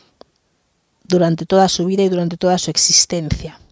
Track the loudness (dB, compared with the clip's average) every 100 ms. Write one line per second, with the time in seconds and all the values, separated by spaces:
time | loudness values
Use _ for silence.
0 | _ _ -20 _ _ _ _ _ _ _
1 | -2 0 2 -2 0 2 2 0 -2 0
2 | 0 0 -2 -2 0 0 -2 -2 2 2
3 | 0 -4 -4 -6 -6 -18 _